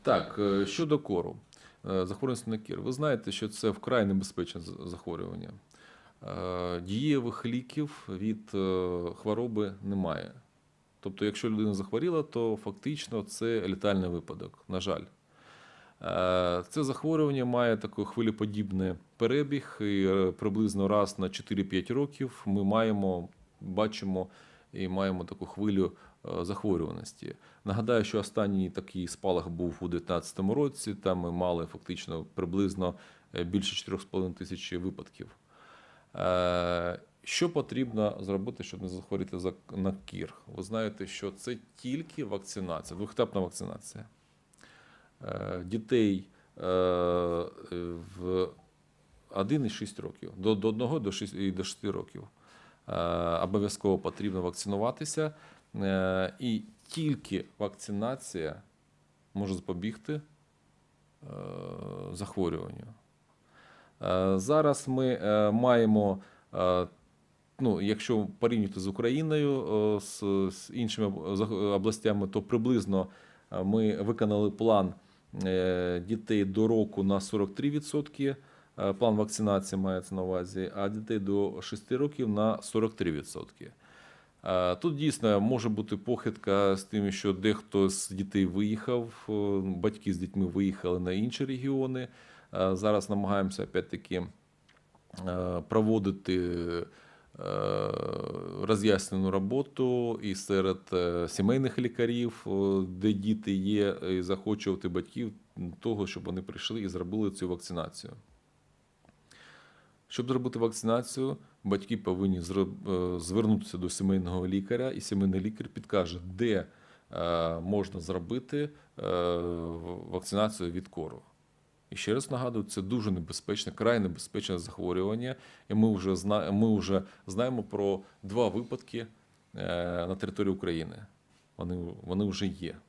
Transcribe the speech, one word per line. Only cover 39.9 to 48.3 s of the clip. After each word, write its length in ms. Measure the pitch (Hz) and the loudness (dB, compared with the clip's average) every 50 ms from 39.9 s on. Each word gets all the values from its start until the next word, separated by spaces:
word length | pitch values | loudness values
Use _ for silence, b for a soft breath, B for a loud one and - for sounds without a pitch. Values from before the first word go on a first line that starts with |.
| 95 95 - | -2 -4 -12
кір? 280 | - - 92 - - - - - | -12 -10 -10 -10 -10 -12 -20 -20
Ви 160 | - - - 92 | -14 -10 -10 -8
знаєте, 440 | 98 110 110 110 104 104 - 98 | -4 -4 -2 -2 -4 -4 -8 -10
що 240 | 92 - - 101 98 | -10 -8 -8 -8 -8
це 260 | 98 - - 123 123 123 - _ _ | -8 -8 -8 -8 -8 -8 -10 _ _
тільки 480 | - - 127 131 156 165 165 - - 139 | -12 -8 -6 -6 -6 -6 -10 -8 -8 -6
вакцинація, 760 | 98 101 98 - - - 104 92 87 82 78 - - - | -4 -6 -6 -6 -8 -8 -6 -4 -4 -4 -6 -6 -10 -8
двохетапна 440 | 90 104 104 - - 117 107 - 101 | -8 -8 -4 2 0 0 2 2 -2
вакцинація. 640 | 92 87 - - 90 90 85 - - - - 107 110 - _ _ _ _ _ _ _ _ _ B B B B B B B B B B B B _ - | -2 -2 -4 -8 -10 -8 -10 -10 -14 -14 -14 -14 -16 -16 _ _ _ _ _ _ _ _ _ B B B B B B B B B B B B _ -10
Е, 400 | 98 - 101 98 101 92 90 87 | -8 -6 -6 -6 -6 -6 -8 -6
дітей, 640 | 90 110 113 110 - 131 120 110 101 98 95 98 b b b b b _ | -4 -6 -6 0 2 4 6 6 4 4 2 -2 b b b b b _
е, 60 | - - 92 92 92 90 92 90 90 87 87 87 90 87 87 85 85 85 - - - - - 90 87 87 85 85 85 82 92 92 | -6 0 2 4 4 4 4 4 4 4 4 4 2 2 2 0 0 -2 -4 -8 -16 -12 -8 -8 -6 -6 -6 -8 -8 -10 -14 -12
в 300 | 92 87 90 | -6 -2 0